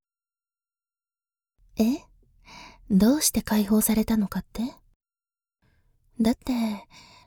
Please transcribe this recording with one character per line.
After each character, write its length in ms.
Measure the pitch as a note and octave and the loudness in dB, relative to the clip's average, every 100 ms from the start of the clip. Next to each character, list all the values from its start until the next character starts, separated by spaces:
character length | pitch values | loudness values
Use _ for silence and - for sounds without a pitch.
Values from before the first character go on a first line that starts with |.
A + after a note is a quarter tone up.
| _ _ _ _ _ _ _ _ _ _ _ _ _ _ _ _ _ - | _ _ _ _ _ _ _ _ _ _ _ _ _ _ _ _ _ -2
え？ 260 | A3 D4 - _ _ _ - - - - - | 0 -2 -6 _ _ _ -20 -20 -20 -16 0
ど 280 | F#3+ G#3+ D4+ | 4 4 4
う 40 | |
し 100 | - | 0
て 100 | A3+ | -2
解 240 | - G#3+ G3 | -2 -2 2
放 160 | A3 | 2
さ 120 | A3 | 2
れ 120 | A3 A3 | 0 0
た 100 | A3 | -2
の 120 | G3 | -2
か 120 | F#3+ | -6
っ 60 | - | -8
て？ 200 | - B3 - _ _ _ _ _ _ _ _ _ _ _ _ _ - | -8 -8 -10 _ _ _ _ _ _ _ _ _ _ _ _ _ -2
だ 100 | A3+ | 0
っ 40 | B3+ | 0
て、 180 | - B3 A3 G#3 - - - - | -2 -2 -2 -6 -12 -20 -20 -20